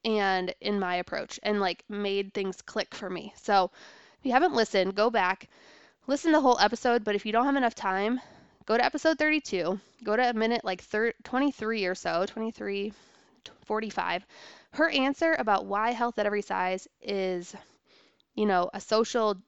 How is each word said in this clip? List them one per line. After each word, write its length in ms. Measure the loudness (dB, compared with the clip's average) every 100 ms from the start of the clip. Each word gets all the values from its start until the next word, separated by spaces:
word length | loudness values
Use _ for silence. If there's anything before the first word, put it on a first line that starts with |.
and 500 | 0 2 2 2 -2 -4
in 200 | -2 0
my 160 | 0 -2
approach 440 | -4 -6 -8 -6
and, 180 | -2 0
like, 220 | 0 -2 -8
made 460 | -6 -2 -2 -2
things 280 | -4 -4 -6
click 320 | -8 -6 -6
for 160 | -8 -8
me. 240 | -8 -10 -12
So 340 | 2 4 4 -4 -20 -20 -20 _
if 60 | -2
you 80 |
haven't 200 | 0 0
listened, 420 | 0 0 0 0 0
go 140 | 0
back, 380 | 0 -2 -4 -10 -20 -20 -20 -20 _ -6
listen 240 | -2 2
to 60 | 4
the 40 |
whole 180 | 4 4
episode, 460 | 2 2 0 0 0
but 100 | -2
if 100 | 0
you 60 |
don't 140 | 0 2
have 100 | 2
enough 200 | 0 -2
time, 440 | -4 -2 0 -2 -6 -20 -20 _ -2
go 120 | 2
to 60 |
episode 340 | 2 2 0 2
thirty-two, 640 | 2 0 0 -2 -2 -4 -8 _
go 140 | -2 2
to 120 | 2
a 40 |
minute, 320 | 2 0 0 -2
like, 160 | -6
thir-, 320 | -4 -2 -2 -4
twenty-three 600 | -4 0 0 0 -4 -2 -2
or 100 | -2
so, 300 | -2 0 -2
twenty-three 680 | -4 -8 -6 -6 -4 -6 -10 -20 _ _ _ -20 -20
forty-five. 600 | -6 -4 -4 -4 -2 -4 -6 -20 -20 -20 _
Her 180 | 0 2
answer 460 | 4 0 2 2 2
about 260 | 2 2 2
why 260 | -2 0
health 280 | 0 -2 0
at 60 | 0
every 160 | 0
size 460 | -2 -2 -2 -2 -8 _
is, 540 | -6 -2 0 -2 -6 -16 -20 _ _ -20 _ _ _ 0
you 100 | 4
know, 240 | 4 2
a 80 | -4
social 560 | 0 2 2 2 2 0